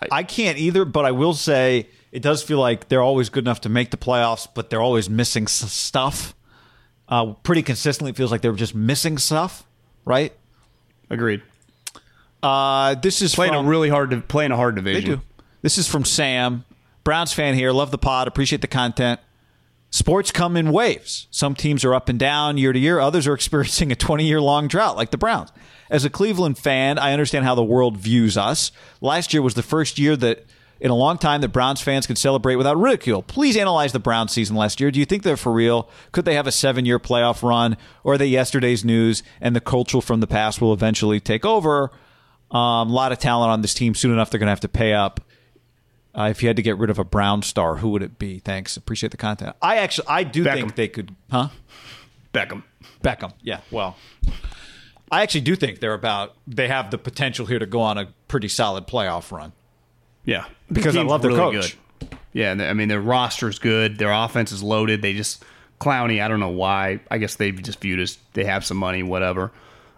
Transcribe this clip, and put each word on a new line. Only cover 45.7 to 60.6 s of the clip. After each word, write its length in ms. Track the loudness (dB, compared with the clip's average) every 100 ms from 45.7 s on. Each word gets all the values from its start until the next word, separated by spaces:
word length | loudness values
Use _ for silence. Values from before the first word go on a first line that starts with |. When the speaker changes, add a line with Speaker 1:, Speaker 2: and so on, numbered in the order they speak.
| _ _ _ _ -4
Speaker 1:
Uh, 100 | -2
"If 120 | 0
you 40 | 0
had 60 | 2
to 40 |
get 160 | 0 0
rid 120 | 0
of 100 | -2
a 40 |
Brown 380 | -2 0 2 0
star, 360 | -2 0 0 0
who 120 | -2
would 120 | -2
it 140 | -4 -8
be? 200 | -10 -8
Thanks. 360 | -8 -8 -8 -12
Appreciate 320 | -10 -8 -8
the 60 | -6
content." 380 | -6 -6 -10 -4
I 160 | 0 0
actually, 300 | 0 -4 -2
I 160 | -2
do 200 | -2 0
Speaker 2:
Beckham. 100 | 0
Speaker 1:
think 220 | 0 -4 -4
they 120 | -4
could, 280 | -6 -12 -18 -4
huh? 180 | -2 -2 -8 -20 -20 -20 -20 -20 _ _
Speaker 2:
Beckham. 300 | -4 -4 -8 -16 _ -20 _
Speaker 1:
Beckham. 300 | -4 -4 -10 -12
Yeah. 200 | -12 -12 -8
Well, 240 | -6 -6 -8 -20 -4 -4 -4 -10 -14 -20 -20 -20 _ _
I 120 | -2
actually 180 | 0 0
do 140 | 0 0
think 240 | -2 -2
they're 140 | -4
about, 420 | -2 -2 -4 -6 -12 -10
they 200 | -4 -2
have 240 | -2 -4
the 60 | -8
potential 480 | -8 -6 -4 -4 -4
here 140 | -4
to 60 | -2
go 160 | 0
on 160 | 0 -2
a 160 | -8 -14 -6
pretty 200 | -4 -4
solid 400 | -2 -2 -2 -4
playoff 440 | -4 -2 -4 -8
run. 200 | -14 -16 -20 _ _ _ _ _ _
Speaker 2:
Yeah. 220 | -6 -6 -8 -20